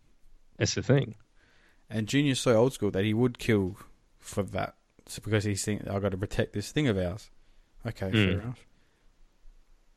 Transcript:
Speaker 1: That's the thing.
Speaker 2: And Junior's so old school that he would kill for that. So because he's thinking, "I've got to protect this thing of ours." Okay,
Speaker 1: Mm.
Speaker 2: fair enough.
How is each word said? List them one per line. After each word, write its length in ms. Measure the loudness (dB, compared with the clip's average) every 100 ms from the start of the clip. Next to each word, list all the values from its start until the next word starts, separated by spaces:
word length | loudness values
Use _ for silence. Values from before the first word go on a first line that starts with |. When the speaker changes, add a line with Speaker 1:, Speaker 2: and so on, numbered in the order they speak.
| _ _ -20 -20 -20 -2
Speaker 1:
That's 180 | -2
the 80 | 0
thing. 320 | 2 2 2 -8 _ _ _ _ _ _ -8
Speaker 2:
And 200 | -4 0
Junior's 320 | 2 2 2
so 160 | 4 6
old 160 | 4
school 180 | 2 0
that 140 | 2
he 100 | 2
would 240 | 2 2 0
kill 380 | 2 2 2 -4 -16 -20 _ _
for 240 | -8 -6
that. 320 | -4 -4 -6 -8 _ _ -18
So 160 | -14
because 220 | -2 -2
he's 200 | 0 -2
thinking, 240 | -4 -4 -4
"I've 140 | -2
got 80 | -2
to 80 | -2
protect 340 | -4 -2 -2
this 200 | -4 -6
thing 160 | -2 0
of 100 | 0
ours." 320 | -2 -6 -12 -20 -20 -20 _ -12 -12
Okay, 240 | -6 -2
Speaker 1:
Mm. 20 |
Speaker 2:
fair 280 | 2 2 0
enough. 260 | -4 -12 -18 _ _ _ _ _ -20 _ -20 -20 _ -20 _